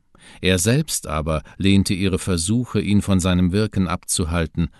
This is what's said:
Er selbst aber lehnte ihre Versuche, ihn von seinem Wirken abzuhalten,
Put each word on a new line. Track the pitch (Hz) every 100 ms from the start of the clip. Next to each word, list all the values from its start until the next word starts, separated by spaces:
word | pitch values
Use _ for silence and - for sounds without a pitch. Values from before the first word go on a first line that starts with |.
| _ _ - -
Er | 90 92
selbst | 104 139 160 - -
aber | 76 78 78 - -
lehnte | 95 98 92
ihre | 92 98 90
Versuche, | - 87 85 117 123 110
ihn | 82 101
von | 98 95
seinem | 92 90 90
Wirken | 98 90 - 90
abzuhalten, | 90 - - 78 87 80 - 82 _